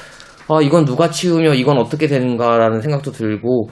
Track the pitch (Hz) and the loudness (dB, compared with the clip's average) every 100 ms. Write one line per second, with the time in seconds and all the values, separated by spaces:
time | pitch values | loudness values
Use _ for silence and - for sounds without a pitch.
0 | - - - - - 156 143 170 143 127 | -20 -20 -20 -18 -2 0 4 2 2 0
1 | 165 - 180 165 160 131 127 139 - 147 | 0 0 -2 2 2 2 2 0 0 -2
2 | 151 139 127 117 120 117 113 113 147 143 | 0 0 -2 0 0 2 2 0 -2 -4
3 | 139 - 110 107 117 123 113 | -6 -6 -6 -4 -2 -2 -4